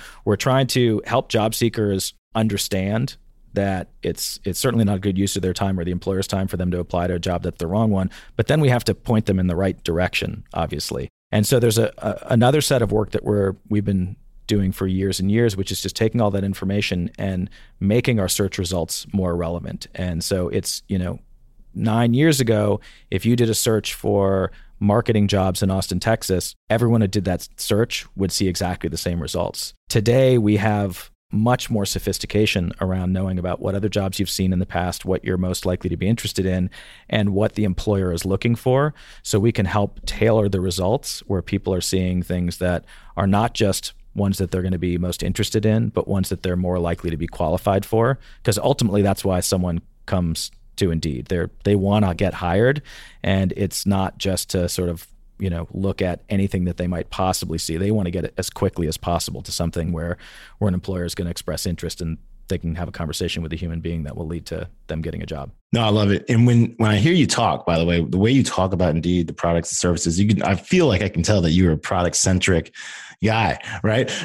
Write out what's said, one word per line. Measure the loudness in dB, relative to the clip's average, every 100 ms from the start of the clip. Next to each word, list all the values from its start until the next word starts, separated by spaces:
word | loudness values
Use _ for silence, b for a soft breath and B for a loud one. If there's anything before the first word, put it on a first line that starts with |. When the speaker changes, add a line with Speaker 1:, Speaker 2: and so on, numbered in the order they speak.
| B B -2
Speaker 1:
we're | 0
trying | 2 2 2
to | 2 2 2 0
help | -2 0
job | 0 0 0
seekers | 0 0 0 0 -4 -10 _ -2
understand | 0 -2 -2 -2 -2 -2 -4 -8 -20 _ -8
that | -2 -2 -2 -6 -8
it's, | -6 -4 -8 -8
it's | -6 -2
certainly | 0 2 2
not | 2
a |
good | 0 0
use | 0 0
of |
their | -2
time | 0 -2 -2
or |
the | -2
employer's | -4 -2 -2 -2
time | -2 -2
for | -2
them | -2
to | -2
apply | -2 -2 -2
to | -2
a |
job | -2 -2
that's | -4 -6
the | -2
wrong | 0 2
one. | 2 -2 B B -2
But | 0
then | 2
we | 4
have | 2 0
to |
point | -2 0 0 2
them | 2
in | 2
the | 0
right | -2 -2
direction, | -2 0 0 -2 -6 -8 -8
obviously. | -6 -4 -6 -6 -8 -10 _ _
And | 0 4
so | 4
there's | 4 4
a, | 0 -2
a, | -6 -4 0
another | 4 6 4
set | 4 2
of | 2
work | 0 0
that | -2
we're, | 0 2 0 -2 -2
we've | -2 2
been | 0 -2 -8 -18 -10 -2
doing | 0 2
for | 0 -2
years | 0 0 0
and | 0
years, | 2 2 0
which | -4
is | -6
just | -6 -2
taking | 0 2
all | 0
that | 0
information | -2 -4 -2 -2 -2 -2 -4 -4
and | -4 -4 -6 b b -2
making | 2 2 2 0
our | 0
search | 0 -2 -2
results | -2 -2 -4 -6 -4
more | -2 0 -2
relevant. | -2 -6 -8 -12 -10 -6
And | -4 -4
so | -2 -2 0
it's, | -2 -4 -8 -4
you | -2
know, | -2 -6 -14 -20 -20 -20 -12 -4
nine | 0 2 4 4
years | 4 4
ago, | 2 2 2 0 B B -6
if | -2 2
you | 2
did | 2
a | 2
search | 2 0 -2
for | -4 0 2 2 2 -2 b b -2
marketing | 2 2 2 2 2
jobs | 2 2 0
in | 0
Austin, | 0 -2 -2
Texas, | 0 0 0 -2 -4 -8 -2
everyone | 2 4 4
who | 2
did | 0 -2
that | -2 -6 -8
search | -2 0 0 -4 -8 -4
would | -2
see | 0 -2
exactly | 0 -4 -4 -6
the | -4
same | -4 -4
results. | -4 -4 -4 -6 -12 -12 -2
Today, | 0 4 4 6 6
we | 4 4
have | 4 2 0 -4 -14 _ _
much | 0 2 2 0
more | -2 -2
sophistication | -2 -2 -4 -2 2 2 2 -2 -2
around | -2 -2 0
knowing | 0 -2 -2
about | -4 -4
what | -2 -2
other | -2
jobs | 0 -2 -2
you've | -4
seen | 0 0
in | 0
the | 0
past, | -2 -2 -4 -4
what | -2
you're | -2 -2
most | -2 -2
likely | -2 -2 -2
to | -2
be | 0
interested | 0 -2 -2
in, | 0 0 -2 B B B -4
and | 0 2 2
what | 0
the | 0 -2
employer | -2 0 0 0
is | -2 -2
looking | 0 0 0
for. | 2 2 0 B B B
So | -2 2
we | 2
can | 2 0
help | 0 -2 -4 -8
tailor | 0 2 4 2
the | 0
results | -2 0 0 0 -4 -10 -4
where | -4
people | -2 -2 0
are | -2
seeing | 0 0 0 -2
things | -2 -2 -2 -2
that | -2 -2 B B B -2
are | 2
not | 4 2
just | 2 0 0 -6 -14 -8 -2
ones | 0 0
that | -2
they're | -2
gonna | -2 -2
be | 0 0
most | -2 -4
interested | -4 -2 -2 0 2
in, | 2 0
but | -2 -2
ones | -2 -2
that | -4
they're | -2 0
more | 0 0
likely | -2 -2 -4
to | -4
be | -6
qualified | -2 0 0 2 0 2
for. | 2 2 0 b b
'Cause | -2 0
ultimately, | 0 2 2 4
that's | 2 2
why | 0 0
someone | 0 0 0 -4 -6 -14 -4
comes | 0 0 -2 -8 -14 -12 -2
to | 0
Indeed. | 0 -2 -6 -4
They're, | -4 -4 -4
they | 0 2
wanna | 4 2 2 0
get | -2 -2
hired, | 0 2 2 0 B B B B
and | -2 0 0 -2
it's | -4 -2 0
not | 0 -2 -4
just | -4 -2 -2
to | -2 -2
sort | -2 -4
of, | -4 -12 -20 -20 -8
you | -4
know, | -4 -6
look | -4 -4 0
at | -2 -2 -2
anything | 0 0 0 -2
that | -2
they | -4
might | -4 -6
possibly | -2 -2 -2 -4 -6
see. | -4 -2
They | 0
wanna | 0 0
get | -4 -6
it | -6
as | -8
quickly | -2 -2 0 -4
as | -4
possible | -2 -2 -4 -8
to | -8
something | -4 -4 -2 -4
where, | -4 -6 -8 B B B -4
where | -2
an |
employer | 0 -2 -4 -4
is | -4
gonna | -6
express | -6 -6 -6 -4
interest | -4 -6 -6
and | -6 -6 -12 -12 -6
they | -4
can | -4 -6
have | -6
a |
conversation | -6 -6 -4 -4 -4
with | -6
a | -6
human | -6 -6
being | -6 -6
that | -6 -8
will | -8
lead | -8 -8
to | -10 -10 -12 -8
them | -6
getting | -6 -8
a | -8
job. | -10 -12 -16 _
Speaker 2:
No, | 0
I | 2
love | 4 4
it. | 2 2
And | 4 6
when, | 6 4 2
when | 2
I | 4
hear | 6
you | 4 4
talk, | 2 2 2 0
by | 2
the | 4
way, | 2
the | 2 2
way | 4
you | 4
talk | 4 2 0
about | 2 2 2
Indeed, | 2 2 0
the |
products | -2 0 0 0
and | 0
services, | 0 2 0 2
you | 4
can, | 2
I | 2 0
feel | 2 4 4
like | 4
I | 0
can | 0
tell | 2 4
that | 4
you're | 6 4
a | 4
product-centric | 0 0 0 2 2 2 4 2 0 B B B B -2
guy, | 0 2 0 -2 B -4
right? | 0 2 0 B